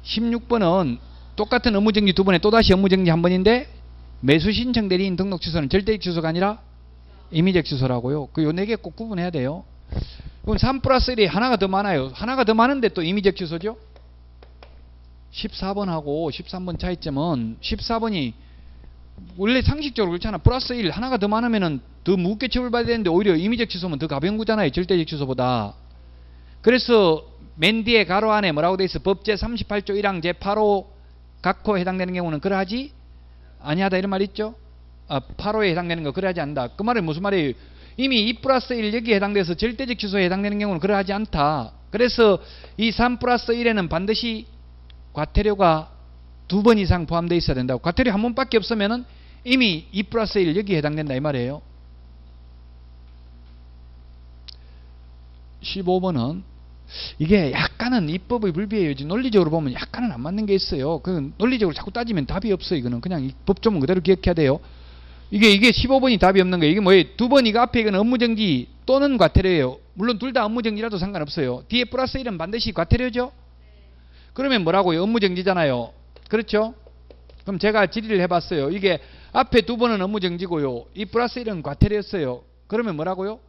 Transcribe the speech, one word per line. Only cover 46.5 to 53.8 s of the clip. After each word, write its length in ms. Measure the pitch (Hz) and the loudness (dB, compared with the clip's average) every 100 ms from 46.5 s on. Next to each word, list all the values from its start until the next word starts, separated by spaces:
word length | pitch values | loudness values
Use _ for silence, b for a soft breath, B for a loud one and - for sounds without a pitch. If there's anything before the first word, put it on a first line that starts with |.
| 190 | 2
번 140 | 208 220 | 6 4
이상 260 | 175 180 151 | 4 0 0
포함되어 320 | 170 170 170 | -2 0 0
있어야 180 | 160 131 | 0 -2
된다고. 240 | 127 123 | -2 -2
과태료 300 | 170 175 247 | -2 0 0
한 100 | 196 | 0
번밖에 360 | 233 240 262 226 | -2 -2 0 0
없으면은 480 | 185 226 202 240 247 b b b | 0 -2 -2 -4 -8 b b b
이미 420 | 247 262 233 160 - | 0 2 2 0 -6
이 120 | 185 | -6
플러스 360 | 208 226 214 208 | -4 -2 -2 0
일 160 | 175 165 | 0 0
여기에 200 | 202 170 | 0 -2
해당된다 360 | 147 151 151 131 | -2 -4 -4 -4
이 40 | |
말이에요. 420 | 151 135 120 151 - - - - - - - - - - - - - - - - - - - - - - | -2 -2 -4 -8 -14 -20 -20 -20 -20 -20 -20 -20 -20 -20 -20 -20 -20 -20 -20 -20 -20 -20 -20 -20 -20 -20